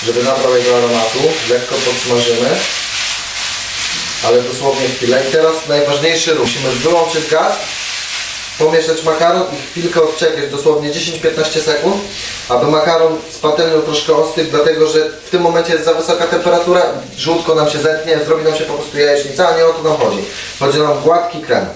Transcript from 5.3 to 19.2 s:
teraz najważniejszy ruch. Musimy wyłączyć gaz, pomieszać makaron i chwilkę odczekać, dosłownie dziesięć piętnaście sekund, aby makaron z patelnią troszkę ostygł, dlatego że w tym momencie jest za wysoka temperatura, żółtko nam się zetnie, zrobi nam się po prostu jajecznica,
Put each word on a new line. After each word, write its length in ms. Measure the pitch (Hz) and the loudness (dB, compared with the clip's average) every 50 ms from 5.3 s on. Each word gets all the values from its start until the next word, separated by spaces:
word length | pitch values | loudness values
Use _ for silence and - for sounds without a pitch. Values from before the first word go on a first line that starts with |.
teraz 360 | - 160 156 160 160 156 - 147 | 2 4 4 2 2 0 -2 0
najważniejszy 640 | 147 147 143 143 143 147 156 165 165 - - 165 156 | 2 2 2 2 0 0 0 0 0 0 0 0 0
ruch. 120 | - 127 | 0 0
Musimy 240 | - - 135 135 131 | -2 -2 -2 -2 -2
wyłączyć 600 | 120 120 120 160 175 175 196 - - 156 - - | -2 0 0 2 2 2 2 2 0 -4 -2 0
gaz, 240 | 156 156 185 196 202 - - - - - - - - - - - - - - - - - - - - - | 0 2 2 2 0 -2 -4 -6 -6 -8 -8 -6 -6 -8 -8 -8 -8 -8 -8 -8 -10 -10 -10 -12 -2 0
pomieszać 440 | 156 156 160 165 160 160 160 156 | 2 4 4 2 2 2 -2 0
makaron 400 | 160 160 156 156 165 170 180 185 | 0 0 0 2 2 2 2 2
i 280 | 185 - 151 - - - | 0 -2 -6 -10 -10 -10
chwilkę 320 | - 175 170 175 170 170 | -8 -4 -4 0 2 2
odczekać, 480 | 156 156 - - 160 156 156 143 139 135 | 2 2 2 0 0 0 0 0 -4 -4
dosłownie 420 | 143 139 143 156 151 147 147 147 | -6 0 2 2 2 2 0 -2
dziesięć 260 | 147 170 165 175 165 151 | -4 -4 -4 -6 -6 -2
piętnaście 420 | - 156 - 160 156 156 - 160 | -2 -2 0 0 -2 -2 -2 -2
sekund, 360 | 147 156 147 143 151 185 196 202 - - - - - - - - - - | 0 0 0 0 0 0 0 0 -4 -8 -10 -10 -10 -10 -10 -10 -4 -2
aby 180 | 240 123 123 | 0 2 2
makaron 520 | 147 156 156 151 160 170 165 165 160 156 156 - - | 2 2 2 2 2 2 4 2 2 2 -2 -6 -10
z 60 | - - | -10 -2
patelnią 440 | - 151 151 160 165 165 160 156 | -2 0 2 2 2 2 2 0
troszkę 320 | 147 156 156 147 - - 156 | 0 0 -4 -4 0 2 2
ostygł, 360 | 151 156 156 - 165 156 - | 2 2 0 0 -2 -2 0
dlatego 380 | 151 151 147 160 156 156 156 151 | 0 2 2 2 4 4 2 2
że 220 | 156 156 151 156 - - - | 4 2 0 0 -6 -10 -8
w 40 | - | -4
tym 120 | 185 180 | -2 2
momencie 300 | 170 170 170 170 165 170 | 2 2 2 2 0 0
jest 120 | 165 156 - | -2 0 2
za 100 | 165 160 | 0 0
wysoka 320 | 165 160 170 175 175 170 | 0 0 -2 0 0 0
temperatura, 560 | - 190 170 175 175 170 175 175 180 175 180 165 - 139 135 - - - - | 0 0 0 2 2 2 2 2 2 2 2 2 0 -2 -6 -10 -12 -10 -6
żółtko 360 | - 160 165 170 - 165 160 | -2 -2 -2 0 0 0 2
nam 160 | 156 147 147 | 2 2 0
się 80 | 143 151 | 0 0
zetnie, 400 | - 160 160 160 160 165 160 147 147 | 0 0 0 0 0 0 0 0 2
zrobi 180 | 147 160 156 156 | 0 0 2 2
nam 120 | 156 156 | 0 0
się 80 | 156 156 | 0 -2
po 100 | 151 143 | -4 -4
prostu 240 | 147 147 - 147 143 | -6 -6 -6 0 0
jajecznica, 500 | 147 143 143 143 | 2 4 4 2